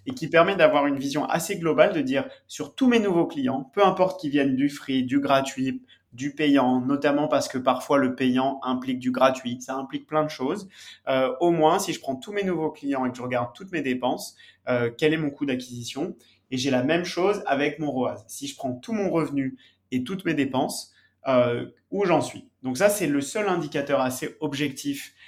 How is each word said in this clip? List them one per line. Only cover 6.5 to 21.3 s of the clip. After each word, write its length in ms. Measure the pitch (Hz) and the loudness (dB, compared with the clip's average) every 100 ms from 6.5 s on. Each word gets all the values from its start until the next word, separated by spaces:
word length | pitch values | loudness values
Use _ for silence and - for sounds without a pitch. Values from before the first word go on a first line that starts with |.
| 139 127 127 | 6 4 2
notamment 480 | 127 143 139 143 147 | 0 0 2 2 2
parce 180 | 143 - | 0 0
que 100 | 127 | -2
parfois 400 | 131 127 - 143 | 0 0 2 2
le 180 | 127 123 | 2 0
payant 440 | 131 127 135 - | 0 2 0 -2
implique 360 | 127 127 127 127 | -4 -4 -4 -4
du 120 | 127 | -4
gratuit, 500 | 127 131 131 123 120 | 2 2 2 -4 -8
ça 140 | - 135 | -8 -10
implique 300 | 131 143 - | -8 -10 -4
plein 180 | 156 | -2
de 60 | 151 | -2
choses. 380 | - 131 202 190 - - - - | -2 -4 -4 -8 -18 -20 -12 -2
Euh, 260 | 131 131 - | 0 0 2
au 120 | 175 | 2
moins, 280 | 170 156 185 | 4 4 4
si 140 | 190 | 0
je 60 | 156 | -6
prends 140 | - 127 | -6 -8
tous 180 | - | -6
mes 100 | 208 | -4
nouveaux 280 | 190 170 156 | -2 -2 -4
clients 340 | 147 143 135 127 | -4 -4 -2 -2
et 60 | |
que 60 | 120 | -4
je 40 | |
regarde 320 | 123 120 123 | -4 -4 -4
toutes 180 | - 95 | -8 -8
mes 100 | 165 | -6
dépenses, 540 | 135 127 127 123 - - - _ - | -2 -2 -2 -2 -6 -16 -20 _ -2
euh, 220 | 123 117 117 | 0 0 2
quel 160 | 156 | 2
est 40 | 160 | 2
mon 120 | 147 | -2
coût 160 | 139 143 | -4 -4
d'acquisition ? 720 | 127 123 120 117 135 180 - _ _ _ | -4 -6 -12 -10 -6 -8 -8 _ _ _
Et 60 | 131 | -4
j'ai 140 | 135 | 0
la 120 | 127 | 2
même 220 | 135 170 170 | 2 0 0
chose 380 | - 190 202 - | 0 0 0 -2
avec 340 | 139 147 151 | 0 0 -2
mon 120 | 151 | -4
roas. 320 | 131 120 104 - | -2 -2 -4 -12
Si 200 | - 139 | -12 -12
je 80 | - | -8
prends 180 | 135 | -8
tout 200 | 127 - | -8 -6
mon 160 | 220 190 | -4 0
revenu 480 | 160 147 143 135 131 - _ _ | 0 0 -2 -4 -6 -16 _ _
et 120 | 127 | -4
toutes 220 | 127 190 175 | -4 -4 -2
mes 80 | |
dépenses, 600 | 151 139 127 151 - - _ _ _ | 0 0 0 -2 -6 -12 _ _ _
euh, 400 | - | 0